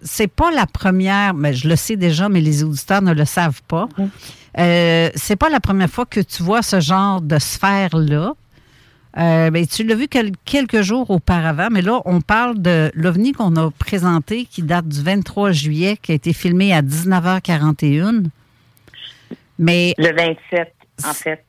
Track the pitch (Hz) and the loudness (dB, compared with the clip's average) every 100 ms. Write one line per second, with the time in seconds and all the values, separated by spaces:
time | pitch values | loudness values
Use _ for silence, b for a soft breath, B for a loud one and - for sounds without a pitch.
0 | 165 - 214 - 330 302 185 - 196 185 | -10 -4 -4 0 0 2 -2 -2 0 0
1 | 190 196 202 160 147 127 151 165 - 214 | 0 0 0 0 -2 0 0 0 0 -2
2 | 175 156 202 185 156 147 156 143 - 196 | 0 2 2 2 2 2 0 -4 -2 0
3 | 190 156 151 - 170 135 - 165 233 - | 2 2 0 0 -2 -2 -6 -4 -4 -4
4 | 196 B B B B - 175 170 170 165 | -6 B B B B 0 2 4 4 4
5 | 165 151 - 208 311 277 - 196 175 - | 2 -2 -4 0 2 0 0 0 0 -2
6 | 247 214 180 - 170 226 - 196 147 190 | -4 -2 -4 -4 0 0 2 0 2 2
7 | 202 190 151 151 - - 196 196 190 160 | 2 0 0 0 -2 -2 0 0 0 0
8 | 151 147 190 311 _ b b b b b | 0 0 -2 -8 _ b b b b b
9 | b - 170 165 160 165 170 - 220 220 | b -2 2 4 2 2 -2 -2 -2 0
10 | 294 254 214 180 - 285 254 220 190 247 | 0 -2 -2 -6 -4 -2 0 0 0 -2
11 | 247 180 - 175 160 151 208 214 180 247 | 0 -2 0 0 0 -2 0 0 0 -2
12 | 180 175 - 214 247 220 180 165 156 - | 0 -2 2 0 0 0 2 2 0 0
13 | 175 175 247 269 196 165 160 - - 196 | 0 2 0 0 0 2 0 -2 -4 0
14 | 180 165 - 226 240 - 156 175 165 143 | 2 0 -2 -6 -6 -6 -2 -2 -2 -4
15 | 147 196 - - 202 160 147 151 185 208 | -2 -2 -2 -2 0 0 0 0 -2 -2
16 | - 156 165 - 175 180 196 165 139 156 | -2 -2 0 -2 0 2 4 2 2 -2
17 | 180 185 170 185 - 160 151 147 151 147 | 0 0 2 -2 0 0 0 0 0 2
18 | 196 233 170 - _ _ _ _ - B | 2 0 -2 -6 _ _ _ _ -20 B
19 | B B B B B - 165 175 175 165 | B B B B B -2 2 2 0 0
20 | 165 160 170 160 - 175 165 _ _ - | 0 2 -2 -2 -4 -4 -4 _ _ -10
21 | 151 147 160 156 | -8 -6 -8 -10